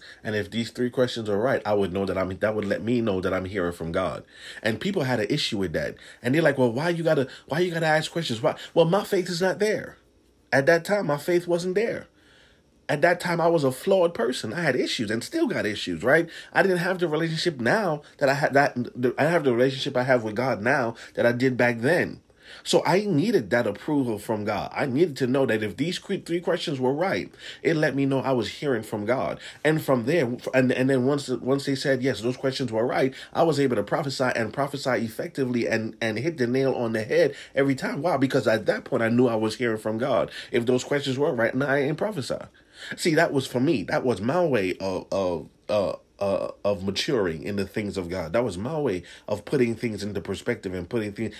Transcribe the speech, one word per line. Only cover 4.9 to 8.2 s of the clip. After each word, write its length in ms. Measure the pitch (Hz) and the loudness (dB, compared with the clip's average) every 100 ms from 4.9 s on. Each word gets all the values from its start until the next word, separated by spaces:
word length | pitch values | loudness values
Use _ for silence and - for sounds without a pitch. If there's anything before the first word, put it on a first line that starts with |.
| 190 | -2
had 160 | 127 120 | 0 0
an 80 | 104 | 0
issue 300 | 151 - 101 | -2 -2 -2
with 140 | 92 | -2
that. 240 | 78 60 - - - | -4 -6 -10 -20 -8
And 100 | 123 | 0
they're 80 | 156 | 2
like, 160 | 151 139 | 2 4
"Well, 140 | 123 | 2
why 200 | 120 170 | 2 -2
you 120 | 170 | 0
gotta, 240 | 165 147 123 - - | 2 2 0 -4 -4
why 100 | 147 | -2
you 140 | 180 | 0
gotta 120 | 165 160 | 0 2
ask 260 | 156 156 | 2 0
questions? 280 | 170 | -4